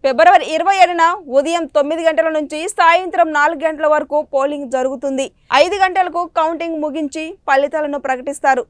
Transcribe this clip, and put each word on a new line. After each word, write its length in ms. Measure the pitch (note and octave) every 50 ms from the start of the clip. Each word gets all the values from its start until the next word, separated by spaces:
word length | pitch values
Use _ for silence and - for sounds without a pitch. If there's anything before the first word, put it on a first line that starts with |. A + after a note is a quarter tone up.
| -
ఫిబ్రవరి 420 | C4+ C4 A#3 D#4+ F4 G4 F#4 - - D#4
ఇరవై 200 | D#4+ E4+ F#4 G4+ F#4+
ఏడున 260 | F#4 F4 F4+ E4+ E4 E4 F4 G#4+ F4 C#4+
ఉదయం 360 | A#3+ C4+ C#4+ D#4+ E4+ E4+ E4
తొమ్మిది 360 | C4+ _ D4 C#4 C#4+ D#4+ E4 E4+
గంటల 260 | E4 D#4 D#4 D#4+ D#4+
నుంచి 280 | D#4 D4+ D4+ C4+ D#4 D4+ D#4+ F#4+
సాయంత్రం 640 | - - F4 E4 E4+ - - F4 - F4+ E4+ D#4+ D#4
నాలుగు 260 | D4 D4 D4+ E4+ D4 D#4+
గంటల 220 | D#4+ D#4 D4 D#4 D4+
వరకు 300 | D4+ D4+ D4+ D4 C#4 D4
పోలింగ్ 460 | D4+ _ - C4+ C4+ C#4+ D4 C#4+ C#4+ B3
జరుగుతుంది. 540 | A#3 C4 B3+ C4 C#4 B3+ B3+ C#4 C4+ C4 C4+ - _ _ _ _ -
ఐదు 220 | C4+ D4+ - G4+
గంటలకు 460 | G4+ F#4+ F#4 F4+ F#4+ F#4 F4+ D#4+ E4+ F4+ E4 _ F4
కౌంటింగ్ 440 | D#4+ D#4+ E4+ D4+ E4+ E4+ E4 D#4
ముగించి 420 | D4+ D4+ C4 D#4+ D#4 C#4+ - D#4+ D#4 D#4+ F#4+ _ _ -
ఫలితాలను 520 | C#4 C4+ C#4+ D4 - D#4 D4+ D4 C#4+ C#4+
ప్రకటిస్తారు. 640 | - C#4 C4 B3 B3+ C#4 C#4 - - C#4 C4 B3+ A#3 _